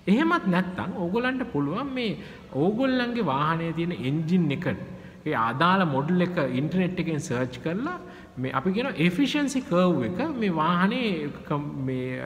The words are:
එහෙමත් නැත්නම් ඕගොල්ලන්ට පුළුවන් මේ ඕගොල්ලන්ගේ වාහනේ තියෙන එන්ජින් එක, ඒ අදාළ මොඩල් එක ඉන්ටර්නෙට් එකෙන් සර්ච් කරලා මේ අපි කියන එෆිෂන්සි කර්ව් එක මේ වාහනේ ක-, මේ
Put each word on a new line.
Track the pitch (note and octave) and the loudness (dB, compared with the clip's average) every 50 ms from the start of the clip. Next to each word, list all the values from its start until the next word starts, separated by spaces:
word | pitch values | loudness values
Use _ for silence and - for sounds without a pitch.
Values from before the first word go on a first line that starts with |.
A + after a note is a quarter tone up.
| - | 0
එහෙමත් | F3 G3 B3+ E4 E4 F4 E4 - | 2 2 4 4 2 2 2 2
නැත්නම් | G3 F3 F3 F#3 F3+ - - - F3+ - | 2 2 2 0 -2 -4 -6 -6 -6 -4
ඕගොල්ලන්ට | A3+ F3 F3 F#3 A#3 B3 B3+ C4 B3+ B3+ | -4 -4 -2 0 0 0 0 -2 -2 -6
පුළුවන් | A#3+ - D3 C#3+ C#3+ E3 A3+ C#4 C#4 C4 | -2 -2 -2 0 0 -2 -4 -4 -4 -4
මේ | B3+ A#3+ G#3 D3+ - - - - - - - - | -4 -2 -4 -4 -6 -10 -16 -16 -18 -18 -6 -2
ඕගොල්ලන්ගේ | B2+ D3+ F#3+ G#3+ A3 C4+ C4 B3+ B3+ A#3+ A#3+ A#3+ A#3 G#3+ | 0 2 2 2 2 2 2 2 0 0 -2 -2 -2 0
වාහනේ | D3+ C3 C#3 D3 D#3 E3 E3 E3 E3 D#3 | 0 0 0 2 0 0 0 -2 -2 -2
තියෙන | D#3+ E3+ F3 F3+ - | -2 -2 -2 -4 -2
එන්ජින් | A#2+ C3 C#3+ D#3+ D#3+ D#3 F#3 F#3 D#3+ C#3+ | -2 -2 0 0 0 2 2 4 4 2
එක, | C#3 - - C#3 A2 - - - - - - - - - | 0 -2 -2 -4 -4 -4 -8 -12 -14 -14 -16 -18 -18 -8
ඒ | - D3+ D3 | -4 -2 0
අදාළ | A#2 A2+ A2+ A#2+ C3+ E3 F3 F#3 G3 F#3 | 0 0 0 2 4 6 6 6 6 4
මොඩල් | D#3+ C3+ C3 C#3+ D3+ F3+ F3+ | 4 2 0 2 2 2 2
එක | F3 F3 F3+ F3 C#3+ B2+ | 2 2 2 0 0 0
ඉන්ටර්නෙට් | B2+ B2+ D3 D#3 F3 F#3 F#3 F3 F3+ - | 0 0 -2 0 2 0 0 0 0 -2
එකෙන් | D#3 D#3+ D#3+ C#3+ | -2 -2 -2 -2
සර්ච් | D3 - B2 B2 C3 B2+ - - | -2 -2 0 0 -2 -2 -4 -6
කරලා | - D#3+ E3+ G3+ C4 E4+ F4+ F4 - - - - - - - | -4 -4 -4 -2 -4 -4 -6 -8 -10 -14 -16 -18 -20 -14 -8
මේ | - B2+ C3 - | -6 -6 -2 -2
අපි | - - F#3 | 0 0 0
කියන | F#3 A3+ B3+ C#4 - | 0 0 -2 -2 0
එෆිෂන්සි | - D#3+ F3+ F3+ C4+ C#4+ C4 - D4 C#4+ C4 - C4+ | 2 2 2 4 4 2 2 2 0 0 2 0 -2
කර්ව් | - - E3+ F3 F#3 F3+ E3+ C#3 A#2+ | -2 2 4 4 6 4 4 2 0
එක | A2 - - C4+ E4 | -2 -2 -2 -2 -2
මේ | D4 A#3+ A3 G3 E3 | -2 0 0 0 2
වාහනේ | D#3 D3+ E3 F3+ F3 F#3 G3 A#3+ C4 A#3+ G#3+ F#3 D#3 D3 C#3+ - - | 2 2 2 4 4 2 2 2 0 0 -2 -2 -2 -4 -6 -8 -10
ක-, | - - D3+ C#3+ D3 D3 D3+ C#3+ | -6 -4 -4 -2 -2 -4 -6 -4
මේ | C3 C3 C3 B2+ B2+ B2+ B2+ B2+ B2+ | -4 -2 -2 -2 -4 -4 -6 -6 -8